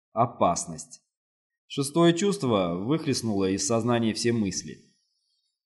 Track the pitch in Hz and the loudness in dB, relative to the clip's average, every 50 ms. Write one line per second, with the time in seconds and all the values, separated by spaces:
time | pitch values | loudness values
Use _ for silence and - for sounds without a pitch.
0 | _ _ - 110 117 - - - 107 87 - - - 87 80 78 - - - - | _ _ -2 0 0 0 0 2 2 2 2 0 -4 -8 -10 -12 -14 -16 -20 -20
1 | _ _ _ _ _ _ _ _ _ _ _ _ _ - - 143 139 135 - 165 | _ _ _ _ _ _ _ _ _ _ _ _ _ -8 -6 -4 -4 0 2 4
2 | 170 170 170 170 208 202 196 - 139 127 113 98 90 87 85 90 98 117 151 156 | 6 6 6 4 2 0 0 0 0 2 2 2 2 0 -2 -4 -2 -2 -2 -2
3 | 160 143 123 - - 113 104 98 95 95 95 98 - - 117 113 110 120 120 117 | 0 -2 -2 -2 -2 -2 0 0 0 0 0 0 0 0 0 0 2 0 0 2
4 | 113 110 98 - - 117 117 117 104 95 - - - 71 67 - - _ _ _ | 0 0 -2 0 0 0 0 0 0 -2 -4 -6 -8 -12 -14 -18 -20 _ _ _
5 | _ _ _ _ _ _ _ _ _ _ _ _ _ | _ _ _ _ _ _ _ _ _ _ _ _ _